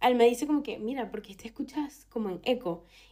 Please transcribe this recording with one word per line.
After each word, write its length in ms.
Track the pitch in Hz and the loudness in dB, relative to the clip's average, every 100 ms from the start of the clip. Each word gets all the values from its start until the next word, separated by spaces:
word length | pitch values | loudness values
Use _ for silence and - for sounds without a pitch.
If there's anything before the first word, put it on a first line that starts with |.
él 140 | 240 247 | 2 6
me 120 | 233 | 6
dice 200 | 240 294 | 6 0
como 160 | 294 | 0
que, 160 | 285 214 | -2 -6
"Mira, 320 | 214 269 208 | -6 -4 -6
¿por 100 | 208 | -8
qué 140 | 202 196 | -12 -16
te 120 | 226 | -16
escuchas 580 | - 277 311 285 - - | -10 -8 -6 -6 -8 -10
como 200 | 233 208 | -6 -6
en 120 | 180 | -4
eco?". 420 | - 247 180 170 - - - | -2 0 -2 -6 -10 -20 -20